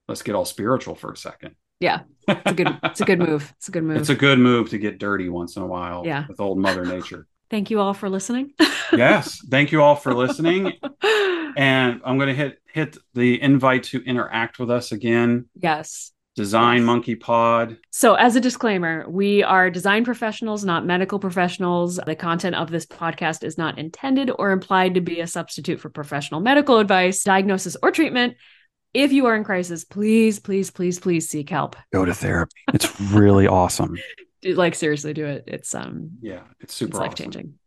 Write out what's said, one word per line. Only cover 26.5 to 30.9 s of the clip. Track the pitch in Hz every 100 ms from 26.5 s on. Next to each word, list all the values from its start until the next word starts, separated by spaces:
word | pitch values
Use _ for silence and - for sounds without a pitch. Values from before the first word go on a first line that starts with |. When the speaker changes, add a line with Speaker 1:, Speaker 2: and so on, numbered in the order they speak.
| 277 285 233
Speaker 2:
advice, | 208 190 180 185
diagnosis, | - 190 196 190 185 -
or | -
treatment. | 349 302 247 247 - _ _ _ _ _
If | 247 285
you | 269 247
are | 220
in |
crisis, | 214 185 180 165
please, | - 196 214 226 220 214
please, | - 196 190
please, | - 180